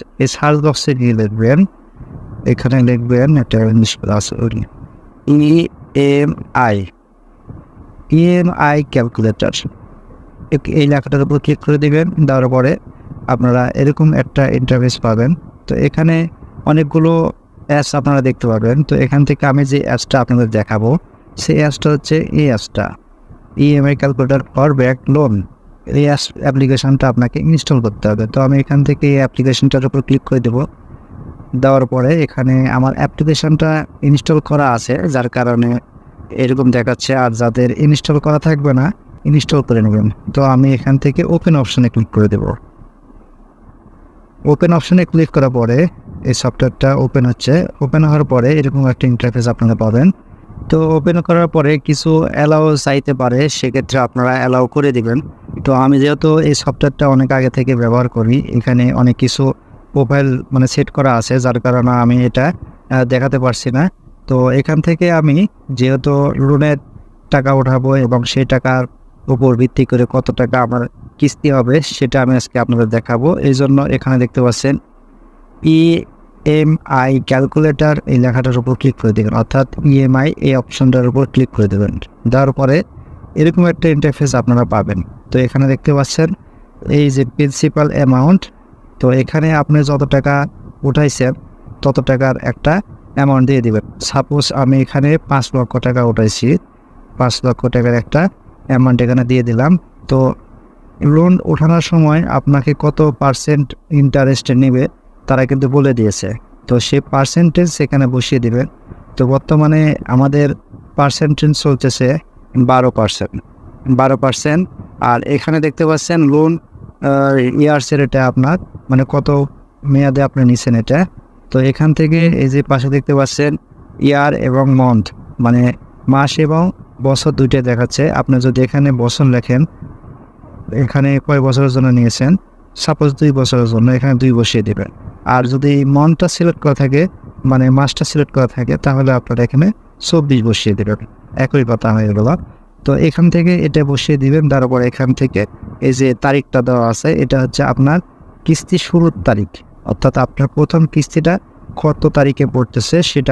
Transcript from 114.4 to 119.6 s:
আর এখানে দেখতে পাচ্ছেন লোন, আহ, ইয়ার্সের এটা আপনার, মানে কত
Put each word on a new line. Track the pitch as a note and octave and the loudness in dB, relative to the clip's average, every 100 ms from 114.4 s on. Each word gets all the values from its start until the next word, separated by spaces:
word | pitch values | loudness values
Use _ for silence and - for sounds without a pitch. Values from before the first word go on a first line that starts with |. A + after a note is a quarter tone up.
| D3+ D#3 F#3 - - - | -2 -2 -4 -10 -20 -4
আর | B2 A#2+ - C#3+ | -2 0 -2 -4
এখানে | - D#3 D3+ | -2 -2 -2
দেখতে | - D#3+ | -2 -2
পাচ্ছেন | D#3 - E3+ C#3+ | -2 -2 0 2
লোন, | D3 D#3+ | 2 2
আহ, | E3 - - - - C#3 C#3 C#3 C3+ B2+ C3+ | -2 -8 -20 -20 -6 -2 0 2 0 0 2
ইয়ার্সের | D3 D3 B2 C#3+ C3+ | 2 0 0 -2 0
এটা | C3+ B2+ | 0 0
আপনার, | B2 C3 F3+ - - - | 0 0 -2 -6 -16 -2
মানে | C3 C3+ | -2 0
কত | D3 C#3 C#3+ C#3 - | -2 0 0 -2 -8